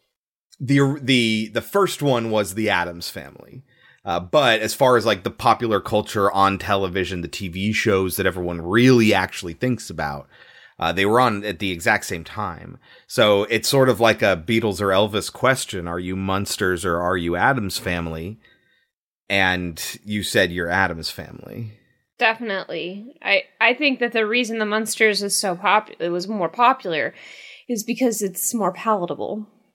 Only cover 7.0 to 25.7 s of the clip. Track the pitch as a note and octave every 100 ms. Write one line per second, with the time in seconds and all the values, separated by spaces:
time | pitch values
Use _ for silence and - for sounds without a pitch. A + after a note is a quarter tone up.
7 | F2+ F#2 E2+ - F#2+ F2+ G#2 G#2+ A2 F#2+
8 | F#2 F2+ F#2 F2+ F2 F2 E2+ A2 B2+ B2
9 | G#2+ F#2+ F#2 - F2+ D#2+ B2+ A#2 - D#2+
10 | D2+ C#2+ - _ - - - - E2 F2
11 | G2+ A#2 B2 G2+ G#2 E2+ G2 E2+ A2 G#2
12 | - F2 D#2+ - G2 E2 E2+ F#2 _ -
13 | - - G#2+ G2+ G#2 A2+ - C#3 C3 G#2+
14 | A2+ A2 G#2+ F2 D#2+ A2+ G#2+ F#2+ G2 F#2+
15 | G#2+ G#2 - - B2+ B2+ - F#2+ E2+ F2
16 | F2+ F#2+ F#2+ F#2+ G2+ - F#2+ F2 F#2 E2+
17 | F2 F#2 E2+ F2 A#2+ C3 G2 - F#2+ F2
18 | E2 D#2+ F2 A2+ _ _ _ _ _ _
19 | _ _ - G2 F#2 F2+ F2 E2 - -
20 | G#2 G#2+ F2+ A2 F#2 F2 E2 F#2 F#2+ E2
21 | D#2 - D#2 - - - A2 - _ _
22 | _ - A3+ A3+ A3+ F#3+ - E3+ F3 G3+
23 | A#3+ - G3 G3 - - A3+ B3 D4 B3+
24 | A#3+ A#3 G#3+ B3 A3 A3+ G#3+ G#3+ G#3+ -
25 | A3 G3+ G3+ - G3 F3 G3+